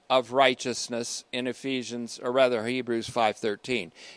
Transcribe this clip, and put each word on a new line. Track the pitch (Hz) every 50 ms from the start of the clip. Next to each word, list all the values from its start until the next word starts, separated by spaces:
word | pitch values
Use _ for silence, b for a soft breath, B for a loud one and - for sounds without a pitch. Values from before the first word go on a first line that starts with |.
| _
of | - 131 131 120 113
righteousness | 123 135 135 131 127 - - 127 117 - - - 123 117 120 - - - - _
in | - 123 127
Ephesians, | 127 117 - - 135 131 127 117 107 120 120 120 113 - -
or | - 123
rather | 123 135 131 127 123 110 107
Hebrews | 120 127 127 120 117 117 113 107 -
five | - 120 113 107 104
thirteen. | - - 107 104 - - - 127 110 87 82 B B B B B